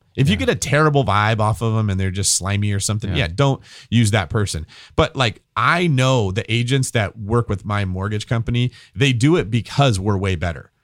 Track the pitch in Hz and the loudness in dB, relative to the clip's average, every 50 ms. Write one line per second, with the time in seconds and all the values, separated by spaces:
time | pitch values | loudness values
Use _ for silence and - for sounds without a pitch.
0 | _ _ _ - 139 151 214 190 262 240 165 - - 123 139 151 156 151 143 143 | _ _ _ 0 2 2 2 2 0 0 0 -2 -2 0 2 2 4 4 4 4
1 | 120 104 98 104 104 107 113 104 107 107 107 - 117 113 110 113 110 101 95 95 | 2 4 2 2 2 2 2 2 2 0 0 0 0 0 0 0 0 0 0 0
2 | 95 95 90 101 95 - - - 87 98 101 101 104 104 101 98 - - 107 110 | -2 -2 -2 -2 -2 -2 -2 -2 -2 -2 -2 0 0 0 -2 -2 -2 -2 -4 -4
3 | - 104 - 143 107 80 85 117 139 139 135 - - - - - - _ 107 120 | -4 -2 -2 -2 -2 -2 0 0 0 0 0 -2 -6 -14 -20 -20 -6 _ 2 2
4 | 117 101 107 107 90 - - 110 101 - - 78 78 - - - - - _ - | 4 4 2 0 -2 -2 -2 -2 -2 -2 -4 -8 -10 -12 -16 -20 -20 -6 _ -2
5 | 160 - - 139 127 110 - - _ _ _ 107 117 139 165 175 185 170 135 127 | -2 0 0 -2 -2 -2 -2 -6 _ _ _ 0 0 2 2 2 2 2 2 2
6 | 127 131 131 123 104 95 92 107 - - 113 117 120 120 139 139 127 - - 117 | 2 2 2 2 0 0 -2 -4 -4 -2 -2 -2 0 0 0 0 0 0 0 -2
7 | 101 - - 113 101 101 117 120 110 - 104 95 - 104 104 101 98 92 92 95 | -2 -2 -4 -8 -4 0 0 0 0 -2 -4 -6 -4 -4 -4 -2 -2 -4 -4 -4
8 | 98 107 107 104 - - 120 117 113 - 120 120 123 123 - - - - - - | -4 -4 -4 -6 -4 -2 -2 -2 -2 -2 0 0 -2 -2 -4 -8 -18 -12 -4 0
9 | 139 139 123 110 127 147 175 170 - 104 117 117 - - - 143 143 131 104 92 | 0 2 2 2 2 4 4 2 0 0 -2 -4 -4 -2 0 2 2 2 2 0
10 | 92 104 101 95 98 95 92 78 87 85 78 67 - _ _ _ | 0 -2 -2 0 0 -2 -2 -2 -4 -6 -6 -8 -14 _ _ _